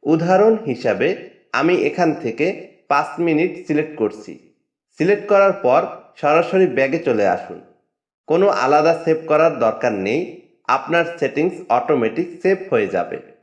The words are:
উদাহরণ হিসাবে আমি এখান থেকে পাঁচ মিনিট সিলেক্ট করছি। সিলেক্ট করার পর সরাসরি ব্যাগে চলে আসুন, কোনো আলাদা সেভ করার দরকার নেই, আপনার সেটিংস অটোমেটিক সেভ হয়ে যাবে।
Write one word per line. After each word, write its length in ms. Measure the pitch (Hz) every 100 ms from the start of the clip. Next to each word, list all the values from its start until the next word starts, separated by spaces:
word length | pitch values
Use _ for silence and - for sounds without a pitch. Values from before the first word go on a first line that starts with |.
উদাহরণ 500 | - 160 165 190 220 220 147
হিসাবে 380 | 123 123 98 139 196 - _ _ 120
আমি 160 | 156 180 143
এখান 200 | 165 170 147
থেকে 220 | 120 113 160 202 - _ _
পাঁচ 180 | 143 156 - 170
মিনিট 260 | 156 180 - -
সিলেক্ট 280 | 147 156 151
করছি। 320 | 107 - - 80 _ _ _ _ _ _
সিলেক্ট 300 | 165 202 202
করার 220 | 202 196 - 127
পর 160 | 139 180 - - -
সরাসরি 460 | 143 156 170 190 180 127
ব্যাগে 220 | 135 165 143
চলে 180 | 110 101 -
আসুন, 240 | - 87 - _ _ _ _ _ -
কোনো 200 | 160 196 101 131
আলাদা 280 | 147 151 -
সেভ 140 | - 160 -
করার 220 | 151 165 135 113
দরকার 280 | 110 123 104 98
নেই, 140 | 135 180 - _ _ - 131
আপনার 300 | - 170 170 -
সেটিংস 360 | 135 143 170 - - 120
অটোমেটিক 500 | - 147 113 - 175 -
সেভ 160 | 185 190 -
হয়ে 220 | 120 98 92
যাবে। 220 | 82 - - -